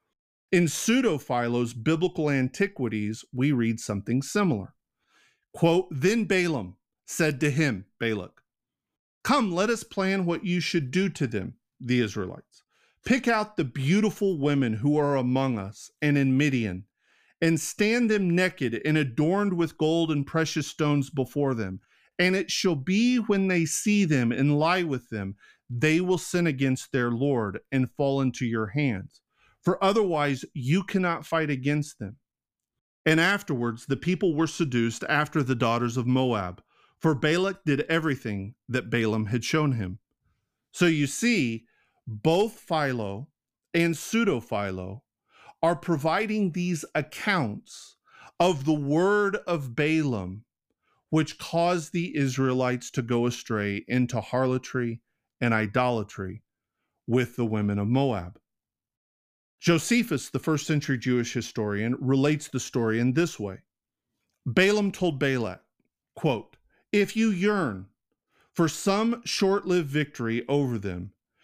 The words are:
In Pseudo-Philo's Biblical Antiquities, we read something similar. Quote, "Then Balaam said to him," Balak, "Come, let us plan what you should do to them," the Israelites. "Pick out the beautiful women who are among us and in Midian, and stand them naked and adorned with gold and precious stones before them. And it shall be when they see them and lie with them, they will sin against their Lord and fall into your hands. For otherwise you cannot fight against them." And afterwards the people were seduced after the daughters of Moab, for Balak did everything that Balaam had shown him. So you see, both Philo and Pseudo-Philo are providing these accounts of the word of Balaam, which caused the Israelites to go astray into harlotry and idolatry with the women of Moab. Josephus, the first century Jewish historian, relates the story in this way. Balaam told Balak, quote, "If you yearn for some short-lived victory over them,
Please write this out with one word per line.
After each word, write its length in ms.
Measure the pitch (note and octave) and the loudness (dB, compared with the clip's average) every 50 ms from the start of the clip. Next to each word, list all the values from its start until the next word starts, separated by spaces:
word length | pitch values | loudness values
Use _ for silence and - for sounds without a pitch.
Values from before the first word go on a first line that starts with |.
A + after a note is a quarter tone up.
| _ _ _ _ _ _ _ _ _ _ | _ _ _ _ _ _ _ _ _ _
In 160 | - F3 F3 | 2 4 4
Pseudo-Philo's 1080 | D#3 - - - - A3+ C4 C4 A3+ D#3+ C#3+ - - B2+ B2 A#2+ A#2 A#2+ A#2+ B2 A#2 A#2+ | 2 2 0 0 2 2 2 2 2 0 -2 -2 -4 -2 -2 0 0 0 0 0 -2 -4
Biblical 560 | B2 A2 D3+ D#3+ D#3 F3 F3+ - - D#3 D3 | -4 0 0 2 2 2 0 0 0 0 0
Antiquities, 920 | C#3+ C3+ B2+ B2+ - - G3 G3+ G3+ - C3 A2+ G#2+ G#2+ G#2 G#2 A2 - - _ - | 2 2 0 0 0 -2 -2 -2 -2 -4 -6 -4 -2 -2 -4 -4 -4 -6 -10 _ -4
we 180 | B2 C3 D3 D3 | 0 0 2 2
read 260 | A#2+ A#2 A2+ A#2 A2+ | 2 2 0 0 -2
something 420 | - - G#2+ G2+ G2 - A#2 C3 C#3 | -4 -4 -4 -4 -2 -2 -2 -2 -2
similar. 520 | - - G#3 G#3 F3+ C3+ G#2 F#2+ - - _ _ _ _ _ _ _ _ _ _ _ _ _ _ _ - | -2 0 0 2 2 0 -2 -4 -8 -14 _ _ _ _ _ _ _ _ _ _ _ _ _ _ _ -4
Quote, 360 | - - E3 E3 F3+ F#3 - | 0 2 4 4 2 2 -2
"Then 340 | D#3+ C3+ C3 F#3 A3 A#3 G#3+ | -2 -2 0 2 2 2 2
Balaam 540 | D#3+ G3+ F#3 F3+ F3 D#3 B2+ G2 F2+ F#2 _ _ _ _ _ _ | 2 2 2 2 0 0 -2 -4 -8 -12 _ _ _ _ _ _
said 340 | - - - E3+ D3+ C#3+ C3 | -8 -2 0 0 0 2 2
to 100 | D#3 D3 | 0 0
him," 340 | C3 C#3+ D#3+ C#3+ A#2 G#2+ G#2 - _ - | 2 2 2 2 0 -2 -6 -10 _ -4
Balak, 440 | A#2 A2+ A2 G#2 F2+ - - _ _ _ _ _ _ _ _ _ _ _ _ _ _ _ _ _ - | -2 -2 -2 -2 -4 -8 -14 _ _ _ _ _ _ _ _ _ _ _ _ _ _ _ _ _ -2
"Come, 300 | - B3+ D4 A#3+ G3 F3 | 0 2 2 2 2 2
let 160 | F3 G3+ A3 | 0 0 0
us 140 | A#3 A3+ - | 0 -2 -6
plan 420 | - - G3+ F#3+ F#3+ G3 G3 F3+ | -8 -4 -2 0 0 0 0 0
what 200 | E3+ E3+ E3 - | 0 -2 -2 -2
you 160 | F3+ F3 F3+ | -2 -2 -2
should 300 | D3+ - - E3+ D3 B2+ | 0 0 0 -2 -2 0
do 200 | B2+ F#3 G3 G3 | 0 0 0 0
to 160 | - - D3+ | 0 -2 -2
them," 320 | A#2+ A2 G2+ F#2 - - - _ _ _ - | -2 -2 -4 -6 -8 -10 -14 _ _ _ -10
the 220 | C3 A#2 B2+ B2 | -4 0 2 2
Israelites. 640 | A#2+ G#2 G2 G#2+ F#2+ F#2 F2+ - - _ _ _ _ _ _ _ _ _ _ _ _ | 2 0 -2 -4 -6 -8 -8 -12 -16 _ _ _ _ _ _ _ _ _ _ _ _
"Pick 240 | - A#3 C4+ - A#3+ | 0 0 2 2 2
out 280 | A#3 G#3+ G#3 G#3 - | 0 0 0 -2 -2
the 80 | - D#3+ | -4 -4
beautiful 760 | B2+ - C#3+ C3 C#3 F3+ G#3 G#3+ G#3+ - - G3+ G3 F#3 D3+ | -4 -4 -4 0 2 2 4 2 2 0 0 -2 -2 0 0
women 360 | C3+ D3 D3 C#3 C3+ A#2 A2+ | 0 0 2 2 2 0 0
who 220 | G#2+ A2 C#3+ D3 | 0 0 2 2
are 200 | D3+ D3 C#3+ C#3+ | 2 2 2 2
among 420 | C3+ B2 B2 B2+ C3+ C3+ C3+ B2 G#2+ | 0 2 2 2 2 2 0 -2 -2
us 320 | F#2+ G2 G#2+ - - - _ _ | -6 -8 -10 -14 -18 -20 _ _
and 160 | - D3 D3 | 0 2 4
in 200 | C#3+ C#3 C3+ C3 | 4 4 4 4
Midian, 500 | C3 D3 - C3+ B2 A2+ G2+ F2+ F#2 G#2+ - _ _ _ _ _ _ _ _ _ _ | 4 4 2 2 0 0 -2 -4 -6 -8 -14 _ _ _ _ _ _ _ _ _ _
and 200 | E3+ E3 E3 D3+ | 2 2 2 2
stand 500 | - - - - G#3+ G#3+ A3+ B3 A#3+ A3 | 0 -4 -2 0 0 2 2 2 2 2
them 200 | G#3+ G#3 G3 F3+ | 2 2 2 2
naked 500 | E3+ F3 F3+ F#3 - - C#3+ A#2+ A2+ - - | 2 2 2 2 0 -2 -2 -2 -2 -2 0
and 120 | D3+ D3+ | 2 2
adorned 580 | D#3 D3+ C3 A2+ C3 D3+ D#3+ F#3 G3+ G#3 G3+ F3+ | 2 2 0 0 0 0 2 2 2 2 0 0
with 240 | E3+ E3+ D#3 - - | 0 0 -2 -2 0
gold 320 | D#3+ D#3 E3 E3+ E3 D#3+ | 0 2 2 2 2 2
and 160 | D#3 D3 C#3 | 0 -2 -2
precious 400 | C#3 - D#3+ D#3+ D#3 - D#3+ C#3 | -2 0 0 0 0 0 -4 -4
stones 440 | - - - D#3 D3 D3 C#3+ C3+ C#3 | -4 -4 -2 0 2 2 2 0 0
before 440 | - C#3 C3 - - D3 C#3+ C3+ C3 | -2 -4 -4 -2 -2 -2 0 0 0
them. 260 | A2+ G#2+ F#2+ F#2 F#2+ - _ _ _ _ _ _ - | 0 -2 -4 -6 -10 -14 _ _ _ _ _ _ 0
And 160 | F3+ F#3 F#3 | 2 2 2
it 160 | F#3+ F3+ - | 2 0 -2
shall 240 | - - - F#3+ E3+ | -4 -2 0 0 0
be 440 | C#3+ C3 F3 F#3 G#3 A#3 B3 B3+ B3 | 0 0 0 2 2 4 4 4 2
when 280 | G#3+ - G3+ G3 F#3+ | 2 2 2 2 2
they 180 | F#3+ F#3 F3 E3 | 2 2 2 0
see 400 | D#3 - - - G#3+ G#3 G#3 G3 | 0 -2 -2 0 2 2 4 4
them 280 | D#3+ D#3 C3 B2 A#2 A#2+ | 4 4 2 2 2 2
and 260 | A#2+ C3+ D3 D3 D3 | 2 2 4 4 4
lie 240 | D#3 E3 F3+ F#3 F3 | 4 2 2 0 0
with 260 | E3 C#3 B2 - _ | -2 -4 -4 -6 _
them, 280 | A#2 G#2+ G2 F#2+ G2+ - - - _ _ _ - | -8 -6 -6 -6 -8 -12 -16 -20 _ _ _ -10
they 300 | B2 A#2+ C3 D#3 D#3 E3 | -4 0 2 4 4 4
will 180 | F#3 F3+ F#3 F3 | 2 2 0 0
sin 300 | - - - F3+ F3 E3 | -2 -2 0 0 2 0
against 420 | C#3+ B2+ C3+ C3+ C3 B2+ - - | 0 0 0 0 0 0 -2 -4
their 220 | - C3+ B2 A#2+ A#2+ | -2 0 0 0 0
Lord 480 | A#2 C3+ C#3+ C#3 A#2+ A2 G2+ F#2+ - - _ | 0 0 0 2 0 0 -2 -4 -8 -8 _
and 220 | - C3+ B2+ B2 - | -2 0 0 0 -2
fall 280 | - D3 C#3 C#3 C#3 | -2 0 0 0 0
into 240 | C3+ B2+ A#2+ - C3 | 0 0 -2 -2 -4
your 240 | A#2 A2+ A2+ A2 G#2 | -2 -2 -2 -4 -4
hands. 520 | - C#3+ D3+ C3+ A2 F#2+ G2 - - _ _ _ _ _ _ _ _ _ | -2 -2 0 0 -2 -4 -6 -12 -18 _ _ _ _ _ _ _ _ _
For 220 | - E3+ F#3+ - G3 | -2 -2 0 2 2
otherwise 600 | G3 G3+ A3+ G#3+ F#3 E3+ D3+ D3 C#3+ C#3 B2+ - - - | 2 4 4 2 2 2 0 0 0 -2 -2 -6 -10 -10
you 300 | C#3+ B2 B2+ D#3 G3 F#3+ | -6 -2 0 2 2 0
cannot 440 | - - F#3+ F#3 F3 E3+ D3 D3 | 0 -2 0 0 0 -2 -4 -4
fight 220 | - - D#3+ D#3+ D3 | -4 -2 -2 0 0
against 520 | D3 C3 B2+ C#3+ D3 D3+ C#3+ - - - | -2 -2 -2 0 0 0 -2 -4 -8 -10
them." 160 | A#2 F#2+ A#2 - _ _ _ _ _ _ _ _ _ _ _ _ _ _ _ _ - | -12 -12 -12 -14 _ _ _ _ _ _ _ _ _ _ _ _ _ _ _ _ 0
And 140 | D#3 D#3+ D#3+ | 2 2 4
afterwards 640 | E3+ F3+ G3+ G3+ - - D3+ A#2+ A#2+ A#2 A2+ A#2 - | 4 2 0 0 -2 -4 -4 -4 -2 -4 -4 -6 -6
the 100 | - C#3 | -4 -4
people 380 | B2+ - E3+ F#3 F3 G#3+ F3+ D#3 | -4 -2 -2 -2 0 0 0 0
were 140 | D3 E3 D#3 | 0 -2 -2
seduced 560 | - - F3 C#3 B2 A#2+ A#2 A#2 A#2 - - | -2 -2 -2 0 0 2 0 0 0 -4 -4
after 400 | - D3+ D3 D3+ D3 - D#3+ C#3+ | -2 0 0 0 0 0 0 0
the 100 | A#2+ C3 | 0 0
daughters 420 | A#2 B2 A#2 A#2 A#2+ A#2+ A#2+ A2+ | 0 0 0 0 0 0 -2 -2
of 100 | C3 A#2+ B2 | -2 0 0
Moab, 520 | B2+ C3 C3 B2+ A#2 G#2+ F#2+ F2 F2+ - - _ _ _ _ _ _ _ | 2 2 2 2 0 -2 -2 -6 -8 -12 -18 _ _ _ _ _ _ _
for 160 | - E3 D3+ | 0 0 2
Balak 480 | B2 - D3+ D#3+ F3 F#3+ G3 F#3+ - - | 2 2 2 2 2 0 -2 -4 -4 -2
did 180 | D#3 C#3+ C3+ D3 | 0 0 0 0
everything 720 | - D#3+ E3 D#3 D#3+ C#3 B2 - A#2 G#2 G2 F#2+ G2+ - _ _ - | 0 0 0 0 0 -2 -2 -4 -6 -6 -6 -8 -10 -12 _ _ -4
that 220 | A#2 C3 - A2+ | -4 -4 -2 -2
Balaam 360 | A2+ A#2+ A2+ A2 G#2+ A2 A2 | 0 0 2 2 2 0 0
had 180 | G2+ A2+ B2 A2+ | 0 -2 -2 -2
shown 280 | - - D#3+ D#3 D3 C3 | 0 0 2 2 2 0
him. 280 | A2+ G2 F2+ F#2+ - _ _ _ _ _ _ _ _ _ _ _ _ _ _ - | 0 -2 -4 -6 -10 _ _ _ _ _ _ _ _ _ _ _ _ _ _ -2
So 140 | - F3+ | 2 2
you 200 | F3 E3 D3+ D3 | 4 4 4 0
see, 600 | C3+ - - - A#3+ A#3+ G3+ C#3 A#2 A2+ A2+ - _ _ _ _ _ _ _ _ | 0 -2 -2 0 2 2 2 2 0 -2 -6 -10 _ _ _ _ _ _ _ _
both 540 | - A2 G#2+ - D#3 D#3+ F3+ G#3 A#3 - - | -12 -8 -2 2 2 4 4 2 0 -2 -8
Philo 720 | - - F3 D#3 D3 C#3 B2+ A#2+ G#2+ G2 G2 G2+ C#3 - _ _ _ _ _ _ _ _ - | -8 -4 -2 0 0 0 0 -2 -4 -6 -6 -8 -10 -14 _ _ _ _ _ _ _ _ 0
and 240 | E3+ E3+ E3+ E3+ | 2 2 2 0
Pseudo-Philo 1080 | - - - - A3+ A#3 G#3 D#3 A#2+ A2 - B2 G2+ G2+ G2 F#2+ F#2 F#2 F#2 G2 B2 - _ _ _ _ _ _ _ - - - _ - | -2 -4 -2 0 0 2 2 0 0 -2 -4 -4 -4 -2 -4 -4 -6 -8 -10 -12 -14 -16 _ _ _ _ _ _ _ -20 -20 -8 _ 0
are 140 | E3 F3 | 0 0
providing 760 | E3 - - E3+ C#3+ C3+ D#3+ D#3+ G3 A3 G#3 G#3+ G#3+ G3+ F#3+ D3+ | 0 -2 -2 -2 0 0 0 0 0 0 -2 0 0 0 0 -2
these 320 | F3+ F3 F3+ F3+ D3+ - - - | -2 -2 -2 -2 -4 -4 -4 -4
accounts 1040 | D#3 D3 - - - - G#3+ G3+ F3+ C#3 G#2+ G2+ - - - - - - - - _ _ _ - - - - - - | -4 -4 -4 -6 -6 -2 0 2 2 0 -2 -4 -8 -12 -16 -20 -20 -20 -20 -20 _ _ _ -20 -20 -20 -10 -2 2
of 240 | E3+ F#3 F3+ C#3+ C3+ | 2 2 2 2 0
the 100 | D3+ D#3 | 0 0
word 600 | D3+ C#3+ C#3 D3 D#3+ F3+ G3 G#3 G#3 G#3 G3 G3 | 0 0 0 2 2 2 4 2 2 2 0 -2
of 380 | - - - F3 D#3 C#3+ B2+ A#2 | -4 -4 -4 -4 -4 -4 -4 -4
Balaam, 680 | C3+ D3 D#3 D#3+ D#3+ D3+ C#3+ A#2+ G#2 F#2 F2+ F#2 G#2 - _ _ _ _ _ _ _ _ _ _ _ _ _ | -2 0 2 2 2 2 0 0 -2 -4 -6 -8 -12 -14 _ _ _ _ _ _ _ _ _ _ _ _ _
which 280 | - D#3 D#3 D3+ - - | 0 0 0 0 -4 -10
caused 540 | - - - E3 E3+ F3 F3+ F3 D#3 - - | -10 -4 -2 0 2 2 2 0 -2 -4 -4
the 240 | F3 E3+ F#3 - | -4 -4 -2 -2
Israelites 760 | D3 C#3 C3+ B2 C3 C3+ C3 B2+ B2+ B2+ B2+ B2+ B2 - - - | -2 -2 0 0 0 0 0 2 0 0 0 -2 -2 -6 -6 -6
to 100 | - A#2+ | -6 -2
go 240 | A2+ B2 A#2+ A#2 | 0 0 2 2
astray 580 | A#2+ A#2 - - - A#2 G#2+ G#2 G2+ G2+ G2+ - - | 0 -2 -4 -6 -6 -4 -2 -2 -2 -4 -6 -4 -2
into 320 | A#2+ B2+ B2+ A#2+ B2 A#2 | 0 0 0 0 0 -4
harlotry 840 | G2+ - - B2+ C3 B2+ B2+ B2+ - - - C3 B2 A#2+ A#2 A2+ _ _ _ _ _ _ _ - | -4 -4 -2 -2 0 0 0 -2 -4 -6 -6 -4 -4 -4 -6 -8 _ _ _ _ _ _ _ -4
and 120 | A#2+ A#2+ A2+ | 0 2 2
idolatry 880 | A2 G#2+ G#2 G#2+ B2+ B2+ B2+ B2 A2+ G#2 G#2 - - G2 F#2 F#2+ A2+ - _ _ _ _ _ _ _ _ _ _ _ _ | 2 0 0 0 0 0 2 0 -2 -4 -6 -8 -10 -10 -10 -10 -14 -16 _ _ _ _ _ _ _ _ _ _ _ _
with 300 | - A2+ B2+ B2 A#2+ - | 0 2 2 2 0 -2
the 100 | - A#2+ | -2 -2
women 320 | A2 A2 G#2+ G#2 G#2 G#2 G2+ | 0 0 0 0 0 0 0
of 100 | G2+ G#2+ | 0 0
Moab. 520 | A#2+ C3+ C#3 C3+ A#2 F#2+ F2 F2 - - _ _ _ _ _ _ _ _ _ _ _ _ _ _ _ _ _ _ _ _ _ _ _ _ | 2 2 2 2 0 -2 -6 -10 -14 -18 _ _ _ _ _ _ _ _ _ _ _ _ _ _ _ _ _ _ _ _ _ _ _ _
Josephus, 680 | - E3+ E3+ D#3+ - - A3+ A#3+ A#3 A#3 D#3+ C3+ - - | 2 2 2 2 2 2 2 2 2 0 -2 -4 -4 -4
the 80 | - C3+ | -8 -4
first 280 | - - D#3 D3 - | -2 0 0 0 0
century 320 | - D#3 D3 C#3+ - C3+ B2 | -2 -2 -2 0 -2 -4 -4
Jewish 340 | G#2+ B2+ B2+ B2 A#2+ - - | -2 0 0 0 0 -2 -4
historian, 640 | A#2+ A2 - - - G#2+ G#2 G2+ G2+ G#2+ A#2 B2 - | -6 -6 -6 -6 -6 -4 -4 -2 -2 -2 -4 -4 -2
relates 480 | - B2+ C3+ C3+ C3 D3 D#3 D3 - | 0 0 2 2 2 2 0 0 -4
the 140 | - - B2+ | -6 -8 -8
story 400 | - - - C3 A#2 A2 A2 A2+ | -6 -4 -2 -2 0 0 0 2
in 140 | A#2+ B2+ B2 | 0 0 2
this 260 | D3+ F3 E3 - - | 0 0 -2 -2 -6
way. 220 | G#2 G2 F#2+ - - _ _ _ _ _ _ _ _ _ _ _ _ _ _ _ - | -10 -10 -10 -12 -18 _ _ _ _ _ _ _ _ _ _ _ _ _ _ _ -10
Balaam 460 | C3 A2+ F#3 F#3 G3 G#3 G#3+ G#3 G3 - | -2 2 4 4 4 4 2 0 -2 -2
told 260 | - F#3 F3 D3+ C3 | -2 -2 -2 -2 0
Balak, 460 | C#3+ C#3 C3+ B2+ A#2 F#2+ F2+ - _ _ _ _ _ _ _ _ _ _ _ | 0 0 0 0 -2 -4 -6 -10 _ _ _ _ _ _ _ _ _ _ _
quote, 420 | - - D#3 B2+ G#2+ - - _ _ _ _ _ _ _ _ - | -4 -2 0 0 -2 -4 -10 _ _ _ _ _ _ _ _ 0
"If 240 | G#3 G3+ - - | 2 2 2 0
you 140 | A3 A3+ A3+ | 2 2 2
yearn 580 | G3+ F3 F3+ G#3 G#3 G3+ F3 B2+ G2+ F#2 F#2+ - _ _ _ _ _ _ _ _ _ _ _ _ _ | 2 2 2 0 2 2 0 -2 -2 -6 -10 -14 _ _ _ _ _ _ _ _ _ _ _ _ _
for 160 | - E3+ D#3 | 0 0 0
some 540 | - - - G3+ G3 G#3 A3 A#3 A#3+ A#3+ - | 0 -2 0 0 2 2 2 0 0 -2 -4
short-lived 640 | - - - G#3 F#3+ G3 G3+ - F3 F3+ F3+ E3 C#3 | -6 -2 0 2 2 2 2 0 0 0 0 0 0
victory 560 | C3+ D3+ D3+ - - - A#2+ A2+ A2+ A#2 - | 0 -2 -2 -2 -4 -6 -4 -2 -2 -2 -2
over 320 | - C#3 D3 C#3+ B2+ A#2+ A2 | 0 0 0 2 0 -2 -2
them, 340 | G2 G2 F2+ F2+ F2+ G2+ - _ _ _ _ _ | -4 -4 -6 -6 -8 -10 -14 _ _ _ _ _